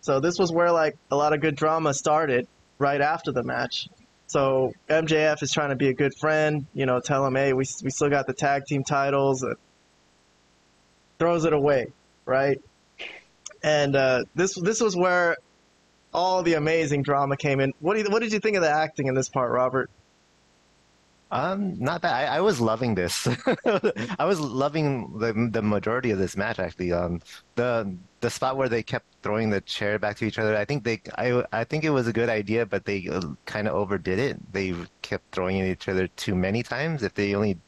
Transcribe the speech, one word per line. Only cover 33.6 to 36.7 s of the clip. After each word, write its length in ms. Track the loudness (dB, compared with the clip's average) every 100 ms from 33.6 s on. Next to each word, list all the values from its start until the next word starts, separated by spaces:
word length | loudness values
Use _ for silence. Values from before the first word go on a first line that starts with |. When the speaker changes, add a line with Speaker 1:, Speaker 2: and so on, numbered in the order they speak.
| -2
Speaker 2:
overdid 480 | -2 -2 -2 -2 -2
it. 340 | -2 -4 -8
They 220 | -4 -2 -4 -8 _
kept 280 | -8 -8 _
throwing 260 | -4 -2 0
it 40 | 0
at 20 |
each 200 | -2 -2
other 200 | -2 -2
too 260 | -4 -4
many 300 | 0 0 -2
times. 400 | -4